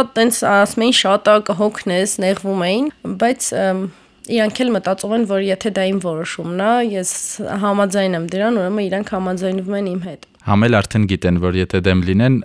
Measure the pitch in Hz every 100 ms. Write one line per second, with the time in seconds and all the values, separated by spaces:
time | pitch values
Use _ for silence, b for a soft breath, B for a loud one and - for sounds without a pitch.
0 | 247 226 233 226 - 202 202 - 233 262
1 | 190 202 - 214 208 180 214 208 - 180
2 | 196 - 185 196 196 196 175 208 294 -
3 | - 190 233 262 - - 190 185 190 b
4 | b _ - 233 214 208 254 202 185 190
5 | 202 226 214 196 196 190 226 196 190 196
6 | 180 160 160 - 165 180 202 240 240 196
7 | 185 - - - 208 202 208 202 196 196
8 | 190 175 165 185 220 233 180 208 196 190
9 | 208 196 185 185 185 190 185 202 196 180
10 | 175 143 - _ - 101 117 110 - 110
11 | 101 95 90 87 90 92 92 95 92 92
12 | 87 95 123 127